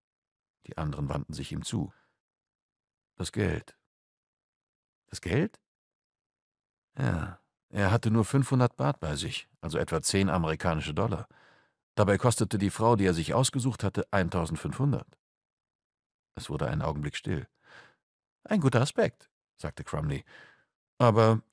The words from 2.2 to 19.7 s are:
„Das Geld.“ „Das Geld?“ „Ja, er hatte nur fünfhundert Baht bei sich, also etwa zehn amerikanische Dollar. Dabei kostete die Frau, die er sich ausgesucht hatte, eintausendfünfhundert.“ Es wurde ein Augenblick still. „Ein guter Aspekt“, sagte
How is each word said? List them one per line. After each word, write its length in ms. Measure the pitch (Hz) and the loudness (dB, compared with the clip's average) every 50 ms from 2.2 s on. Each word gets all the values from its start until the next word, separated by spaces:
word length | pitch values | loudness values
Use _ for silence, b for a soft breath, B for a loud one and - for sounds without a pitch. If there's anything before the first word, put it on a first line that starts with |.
| _ _ _ _ _ _ _ _ _ _ _ _ _ _ _ _ _ _ _ | _ _ _ _ _ _ _ _ _ _ _ _ _ _ _ _ _ _ _
„Das 160 | - 87 - - | -10 -10 -6 -2
Geld.“ 440 | 110 104 90 82 78 - - - _ _ _ _ _ _ _ _ _ _ _ _ _ _ _ _ _ _ _ _ _ _ _ _ _ _ _ | -2 0 0 0 -4 -6 -10 -20 _ _ _ _ _ _ _ _ _ _ _ _ _ _ _ _ _ _ _ _ _ _ _ _ _ _ _
„Das 100 | - - | -14 -10
Geld?“ 400 | - 85 87 131 180 220 _ - _ _ _ _ _ _ _ _ _ _ _ _ _ _ _ _ _ _ _ _ _ _ _ _ _ _ _ - | -6 -2 0 0 0 -2 _ -10 _ _ _ _ _ _ _ _ _ _ _ _ _ _ _ _ _ _ _ _ _ _ _ _ _ _ _ -4
„Ja, 400 | 135 - 90 80 78 90 87 - _ _ _ _ _ _ | -2 -2 -2 -2 -4 -8 -10 -14 _ _ _ _ _ _
er 220 | - 101 101 92 | -4 0 0 2
hatte 200 | 110 117 - 113 | 2 2 2 2
nur 140 | 110 117 - | 2 2 2
fünfhundert 520 | - - 139 131 - 135 127 123 120 - | 2 2 0 0 2 2 2 2 2 0
Baht 240 | - 127 139 143 - | 0 -2 -2 -2 -2
bei 160 | - 76 76 | -4 -6 -4
sich, 320 | 69 71 71 69 - - _ _ _ | -4 -6 -6 -8 -10 -12 _ _ _
also 180 | - 82 78 58 | -10 -6 -4 -2
etwa 240 | - - 82 80 - | -2 -2 -2 -2 -2
zehn 260 | - - 98 98 92 | 0 2 2 2 2
amerikanische 640 | 76 90 82 78 80 76 - 90 82 78 76 80 73 | 2 0 0 0 -2 -2 0 -2 -2 -2 -2 -4 -4
Dollar. 320 | 85 101 - 92 - - - b b b b b b b b b b b b - | -2 -2 -2 -2 -4 -8 -10 b b b b b b b b b b b b 0
Dabei 240 | - 104 95 101 95 | 2 4 4 4 4
kostete 400 | - 123 113 - 117 95 - 98 | 4 2 2 2 0 -2 0 0
die 120 | 101 95 | 0 0
Frau, 260 | - - 110 117 120 | 0 2 4 4 4
die 100 | 104 98 | 6 4
er 80 | 95 85 | 2 2
sich 200 | 82 80 - - | 2 0 0 2
ausgesucht 500 | 117 131 - - 135 117 135 113 - - | 2 2 2 0 -2 -2 -4 -4 -2 -4
hatte, 220 | 98 - 104 - - | -4 -2 -4 -4 -2
eintausendfünfhundert.“ 1080 | - 101 92 85 - 90 82 80 82 - - 78 71 - 135 147 117 - - _ _ _ _ _ _ _ _ _ _ _ _ _ _ _ _ _ _ _ _ _ _ _ _ _ - | 0 0 0 0 0 -2 -2 -2 -4 -6 -6 -6 -4 -2 0 0 0 -2 -4 _ _ _ _ _ _ _ _ _ _ _ _ _ _ _ _ _ _ _ _ _ _ _ _ _ -18
Es 160 | - - - | -14 -10 -8
wurde 160 | 76 73 76 62 | -6 -4 -4 -4
ein 140 | 76 76 73 | -4 -2 -2
Augenblick 340 | 80 73 76 73 73 - | -4 -4 -4 -6 -8 -8
still. 300 | - - - 92 71 65 - _ B B B B B B B B B B B _ _ _ _ _ _ - | -8 -6 -6 -6 -6 -6 -10 _ B B B B B B B B B B B _ _ _ _ _ _ -8
„Ein 160 | - 220 202 | -4 -2 0
guter 200 | 143 131 120 117 | 2 2 2 2
Aspekt“, 500 | 131 - - - 107 - - _ _ _ _ _ _ _ _ | 0 0 0 0 0 0 0 _ _ _ _ _ _ _ _
sagte 280 | - - 76 | -12 -10 -10